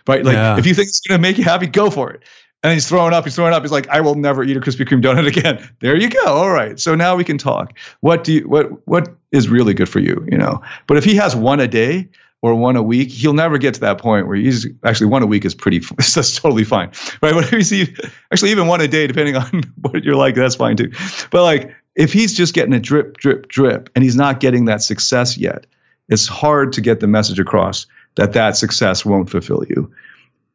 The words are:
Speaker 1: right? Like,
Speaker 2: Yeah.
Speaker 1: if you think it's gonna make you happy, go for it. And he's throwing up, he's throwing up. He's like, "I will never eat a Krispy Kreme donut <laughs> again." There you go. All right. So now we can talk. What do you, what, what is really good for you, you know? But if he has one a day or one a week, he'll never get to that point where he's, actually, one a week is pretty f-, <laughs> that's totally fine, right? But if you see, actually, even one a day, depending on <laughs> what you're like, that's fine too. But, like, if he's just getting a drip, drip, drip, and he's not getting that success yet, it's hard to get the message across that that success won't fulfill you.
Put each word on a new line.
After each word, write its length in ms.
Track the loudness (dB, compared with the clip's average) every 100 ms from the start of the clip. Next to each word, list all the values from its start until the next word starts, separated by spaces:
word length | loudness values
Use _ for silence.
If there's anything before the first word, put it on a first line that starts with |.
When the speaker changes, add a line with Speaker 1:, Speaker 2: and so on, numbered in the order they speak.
| 0
Speaker 1:
right? 160 | 0
Like, 100 | 2 2
Speaker 2:
Yeah. 220 | 2 2
Speaker 1:
if 80 | 2
you 80 |
think 140 | 2 0
it's 140 | -2
gonna 200 | -2 0
make 160 | 2 2
you 60 |
happy, 240 | 2 0 0
go 220 | 0 0
for 200 | 0 -6
it. 120 | -10 _ -20 _ _
And 100 | -2
he's 140 | 0 0
throwing 260 | 2 2
up, 120 | 2 -2
he's 100 | -2
throwing 180 | 0
up. 80 | 0
He's 80 | 0
like, 160 | -4 0
"I 100 | 0
will 140 | 0 0
never 280 | -2 -2
eat 140 | -2 -2
a 40 |
Krispy 260 | -4 -4 0
Kreme 140 | 2
donut 240 | 2 2 2
<laughs> 100 | 0
again." 220 | 0 -2 -8 -8
There 140 | 0 2
you 140 | 2
go. 160 | 0 0
All 240 | 2 2
right. 280 | 0 -2 -6
So 160 | -2 0
now 200 | 2 0
we 80 | -2
can 120 | -4
talk. 360 | -2 -4 -4 -14 -20 -2
What 240 | 2 2
do 100 | 2
you, 80 | 0 2
what, 240 | 0 0 -4 -2
what 220 | -2 -2 -10 _
is 180 | 0 2
really 240 | 2 2 2
good 140 | 0
for 100 | 0
you, 260 | -2 -2 -2
you 60 | -2
know? 240 | 0 -4 -10 -14 0
But 100 | 2
if 60 |
he 100 | 4 4
has 200 | 2 0
one 240 | 0 0
a 80 | 0
day 400 | 0 0 -2 -6 _ _ _
or 140 | 0 2
one 200 | 2 0
a 40 |
week, 280 | 0 0 -2
he'll 220 | -2 0
never 240 | 2 0 0
get 160 | -2
to 60 | -2
that 160 | -2 -2
point 300 | 0 0 0
where 100 | -2
he's, 280 | 0 0 -4 -6 -2
actually, 220 | 0 2
one 140 | 2
a 40 | 2
week 160 | 0
is 100 | -2
pretty 240 | -4 -2 -2
f-, 120 | -4 -4
<laughs> 160 | -2
that's 260 | 0 -2 -2
totally 240 | -2 0
fine, 240 | 0 -2 -4 -10 -14 -4
right? 120 | 0
But 100 | 2 0
if 60 |
you 100 | 0
see, 300 | 0 0 -2 -6 -14 -14 -4
actually, 200 | 0 0
even 160 | 2 2
one 120 | 2
a 80 | 0
day, 180 | 0 -2
depending 300 | 0 -2 -2
on 280 | -2 -4 -6
<laughs> 80 | -6
what 220 | -6 -4
you're 120 | 0 2
like, 180 | 2 2
that's 200 | 0 0
fine 220 | -2 0
too. 120 | -2 -6 -12 -12 -2
But, 140 | 2
like, 320 | 4 2 -2 -18 _ 0
if 180 | 2
he's 200 | 2 0 0
just 180 | -2
getting 200 | 0 0
a 60 | -2
drip, 380 | 0 0 -2 -4
drip, 300 | -2 -2 -4
drip, 400 | 0 2 2 -4 2
and 80 |
he's 120 | 2 4
not 240 | 0 0
getting 260 | 0 2 2
that 180 | 0
success 520 | -2 -4 -2 0 0 -2
yet, 300 | -4 -6 _ _ _ _ -2
it's 180 | -2 -2
hard 440 | -2 0 2 0
to 80 | -2
get 180 | 0 0
the 80 | 2
message 320 | 2 0 -2
across 480 | 0 0 0 -4 -12 _ _ -2
that 160 | 0
that 220 | 2 0 0
success 480 | -2 -2 -2 -2
won't 260 | -2 -2 -2
fulfill 320 | -4 -4 -4 -4
you. 240 | -4 -6 _ -20 -20 _ _ _